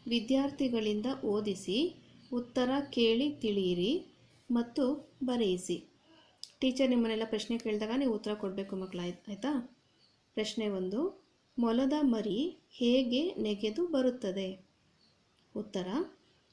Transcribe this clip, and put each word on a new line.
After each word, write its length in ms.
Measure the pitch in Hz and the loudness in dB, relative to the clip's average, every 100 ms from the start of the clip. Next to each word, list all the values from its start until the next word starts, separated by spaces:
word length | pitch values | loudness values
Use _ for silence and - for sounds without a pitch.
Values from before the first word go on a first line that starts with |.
| - | -2
ವಿದ್ಯಾರ್ಥಿಗಳಿಂದ 960 | 233 220 262 277 285 269 233 214 208 226 269 | 0 2 2 2 0 0 2 0 0 -2 -4
ಓದಿಸಿ, 800 | 233 208 214 190 - 202 349 - - - - | -2 0 0 -4 -2 0 0 -4 -20 -20 -6
ಉತ್ತರ 360 | 240 240 - 247 269 277 | -6 -4 0 0 0 -2
ಕೇಳಿ 400 | - 226 226 294 | 2 4 4 0
ತಿಳಿಯಿರಿ 720 | 294 220 202 185 175 185 339 - _ - _ _ | -2 -2 0 2 2 2 0 -4 _ -20 _ _
ಮತ್ತು 640 | 233 233 - 254 294 - - | 0 0 0 0 0 -6 -6
ಬರೆಯಿಸಿ. 600 | 254 247 208 180 - 175 - _ _ - - _ - - | -2 2 2 0 -2 -6 -6 _ _ -20 -20 _ -20 -2
ಟೀಚರ್ 300 | 262 254 269 | 0 2 2
ನಿಮ್ಮನ್ನೆಲ್ಲ 340 | 247 226 220 220 | 4 2 0 -2
ಪ್ರಶ್ನೆ 320 | 214 - 233 | -2 -2 -4
ಕೇಳಿದಾಗ 340 | 226 214 214 247 | -2 -2 0 0
ನೀವು 180 | 277 208 | 0 0
ಉತ್ತರ 180 | 214 | -2
ಕೊಡಬೇಕು 420 | 208 202 190 196 190 | -4 -4 -4 -6 -6
ಮಕ್ಕಳ, 240 | 190 180 | -6 -6
ಆಯ್ತ್-, 300 | 175 180 - | -6 -8 -10
ಆಯ್ತಾ? 480 | 196 269 285 240 - _ _ _ _ _ | -6 -2 -4 -4 -16 _ _ _ _ _
ಪ್ರಶ್ನೆ 360 | - 214 - 214 | -6 -4 -2 -2
ಒಂದು, 560 | 196 185 208 349 - _ _ _ - | -2 -2 0 -2 -4 _ _ _ -2
ಮೊಲದ 340 | 233 233 269 302 | 2 4 2 4
ಮರಿ 560 | 285 226 208 190 330 - _ | 4 2 0 0 -2 -6 _
ಹೇಗೆ 640 | - 240 254 247 247 339 - | 0 4 4 4 2 0 -2
ನೆಗೆದು 520 | 214 202 214 214 349 | -2 0 -2 0 0
ಬರುತ್ತದೆ? 800 | 294 254 247 202 190 190 190 - _ _ _ _ _ _ _ _ 214 | 2 2 0 -4 -4 -4 -8 -16 _ _ _ _ _ _ _ _ -10
ಉತ್ತರ, 320 | 208 196 180 233 370 - _ _ _ | -6 -6 -4 -2 -4 -8 _ _ _